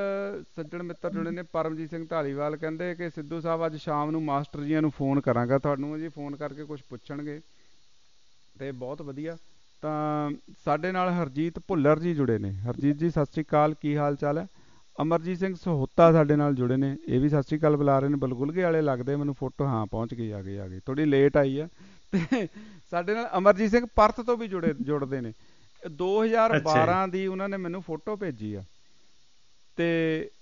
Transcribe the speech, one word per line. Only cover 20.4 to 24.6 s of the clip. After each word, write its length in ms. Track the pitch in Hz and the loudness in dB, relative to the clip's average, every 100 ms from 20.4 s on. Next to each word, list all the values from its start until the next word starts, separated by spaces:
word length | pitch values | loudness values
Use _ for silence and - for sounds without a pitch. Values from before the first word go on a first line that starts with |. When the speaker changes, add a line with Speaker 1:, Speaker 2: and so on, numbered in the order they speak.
Speaker 1:
ਗਈ, 140 | 95 101 | -8 -8
ਆ 120 | 95 | -10
ਗਈ, 120 | 92 - | -10 -6
ਥੋੜੀ 180 | 135 | 0
ਲੇਟ 320 | 156 139 143 147 | 4 6 6 6
ਆਈ 220 | 139 135 | 2 0
ਆ। 100 | 160 - - - - | -8 -12 -20 -20 -4
ਤੇ 360 | 190 165 254 180 214 214 190 - | -4 0 -2 -2 -8 -20 -20 -8
ਸਾਡੇ 240 | 175 175 | -4 -2
ਨਾਲ 140 | 220 240 190 | -4 -2 4
ਅਮਰਜੀਤ 320 | 196 190 214 | 6 6 6
ਸਿੰਘ 160 | 233 240 - | 2 2 4
ਪਰਥ 240 | 214 220 | 4 4
ਤੋਂ 160 | 233 240 | -2 -2
ਵੀ 120 | 226 | -4
ਜੁੜੇ, 260 | 185 | -2